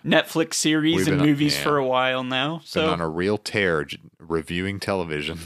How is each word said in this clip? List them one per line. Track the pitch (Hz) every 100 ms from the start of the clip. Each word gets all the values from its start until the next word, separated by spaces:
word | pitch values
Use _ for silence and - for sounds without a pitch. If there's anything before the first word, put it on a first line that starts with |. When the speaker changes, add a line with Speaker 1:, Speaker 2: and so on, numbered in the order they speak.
| 151
Speaker 1:
Netflix | 170 - 160 160 -
series | 156 156 156 170
Speaker 2:
We've | 185
Speaker 1:
and | -
Speaker 2:
been |
on, | 147
Speaker 1:
movies | 143 147 143
Speaker 2:
yeah. |
Speaker 1:
for | 143 147
a | 131
while | 127 127 127
now. | 127 127 139 160
Speaker 2:
Been | -
Speaker 1:
So | 180 160
Speaker 2:
on | 85
a | 82
real | 80 92 107
tear | - 113 92 80 71
j-, | - 82 -
reviewing | 82 82 76 87 95 101
television. | - 98 85 76 73 85